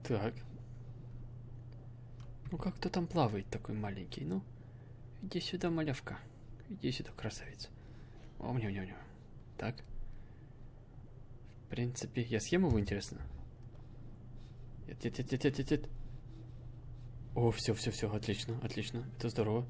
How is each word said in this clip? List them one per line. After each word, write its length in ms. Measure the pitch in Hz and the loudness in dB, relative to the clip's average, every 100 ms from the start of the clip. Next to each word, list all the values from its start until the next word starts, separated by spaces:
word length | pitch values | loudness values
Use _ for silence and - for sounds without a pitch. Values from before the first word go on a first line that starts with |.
Так. 320 | - 110 220 - - - - - - - - - - - - - - - - - - - - - - | 2 2 2 0 -8 -8 -8 -8 -8 -8 -8 -8 -8 -8 -10 -10 -10 -10 -10 -12 -10 -10 -8 -8 -4
Ну, 80 | 170 | 0
как 160 | 190 - | 0 0
кто 140 | 180 | 2
там 180 | 185 170 | 2 4
плавает 400 | 175 127 104 - | 6 6 6 0
такой 240 | - - | -4 0
маленький? 500 | 107 104 95 90 - | 0 0 -2 -4 -2
Ну, 200 | 151 190 - - - - - - - - | 0 0 0 -10 -12 -12 -12 -12 -12 -8
иди 180 | 190 180 | -2 -2
сюда, 300 | - 180 180 | 0 2 4
малявка. 480 | 165 151 131 - - - - - - - | 4 4 2 -2 -6 -8 -14 -12 -10 -8
Иди 220 | 196 - | -2 0
сюда, 200 | - - | 0 -2
красавица. 580 | - 110 - - - - - - - - - - - | -4 -4 -4 -8 -8 -10 -10 -12 -12 -12 -12 -12 -6
Ам, 200 | 113 123 | 0 0
ням, 120 | 107 | 2
ням, 140 | 98 92 | 0 -2
ням. 120 | - - - - - - - | -6 -12 -14 -14 -14 -14 -2
Так. 180 | 104 123 - - - - - - - - - - - - - - - - - - - | -2 -2 -4 -4 -2 -4 -10 -12 -14 -12 -12 -12 -14 -14 -14 -14 -14 -12 -12 -14 -4
В 40 | |
принципе, 520 | - 120 123 - - | 2 2 2 0 2
я 180 | 117 110 | 4 4
съем 280 | - 175 180 | 6 8 10
его, 120 | 113 | 8
интересно? 400 | 101 101 - - - - - - - - - - - - - - - - - - - | 6 2 0 -4 -4 -6 -8 -8 -12 -10 -12 -10 -10 -12 -10 -10 -10 -10 -10 -8 -8
Нет, 160 | 120 | -2
нет, 140 | - - | -2 0
нет, 140 | 135 | 2
нет, 120 | 131 | 6
нет, 140 | 143 135 | 6 6
нет, 140 | 135 | 4
нет. 180 | 147 - - - - - - - - - - - - - - - 117 | 4 4 -2 -4 -6 -8 -10 -10 -10 -10 -10 -8 -8 -8 -8 -4 6
О, 160 | 120 | 6
все, 220 | 107 - | 6 4
все, 180 | 107 - | 4 4
все, 220 | - 107 | 2 2
отлично, 440 | 104 - 98 - 117 | 2 2 2 2 0
отлично. 400 | 113 - 104 117 127 - | 0 0 0 -2 -4 0
Это 120 | 120 | 0
здорово. 360 | 113 107 110 123 | 4 6 4 2